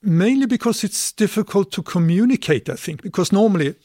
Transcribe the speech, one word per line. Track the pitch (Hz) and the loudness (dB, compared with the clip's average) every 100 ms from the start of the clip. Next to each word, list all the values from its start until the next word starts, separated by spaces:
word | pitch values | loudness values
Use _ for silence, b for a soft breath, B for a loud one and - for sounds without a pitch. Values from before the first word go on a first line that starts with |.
Mainly | 214 165 196 269 269 | 2 2 4 2 2
because | 240 233 220 | 0 0 -2
it's | 208 - - | -4 -6 -8
difficult | - 208 - 214 202 196 | -2 -2 0 -2 0 -2
to | - | -4
communicate, | - 180 165 175 240 262 - 143 - | -4 0 2 2 2 0 0 -2 -2
I | |
think, | - - 156 | -10 -10 -10
because | - - 175 | -8 -4 0
normally | 196 220 190 139 - | 4 4 2 -2 -4